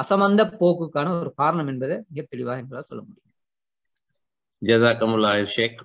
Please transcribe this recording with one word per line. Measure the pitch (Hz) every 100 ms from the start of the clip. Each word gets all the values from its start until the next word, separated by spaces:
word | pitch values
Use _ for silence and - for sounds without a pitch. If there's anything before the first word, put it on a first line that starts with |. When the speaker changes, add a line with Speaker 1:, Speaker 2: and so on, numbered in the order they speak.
Speaker 1:
அசமந்த | 131 202 196 208
போக்குக்கான | 214 - 175 175 160 143 156 170
ஒரு | 156
காரணம் | - 147 170 143
என்பதை | 131 135 208 214
மிக | 151 147
தெளிவாக | 123 123 127
எங்களால் | 127 123
சொல்ல | - 113
முடியும். | 104 - _ _ _ _ _ _ _ _ _ _ _ _ _ _
Speaker 2:
ஜசாக்கமுல்லா | 98 113 117 113 113 110 107 104 101 -
ஷேக். | 117 117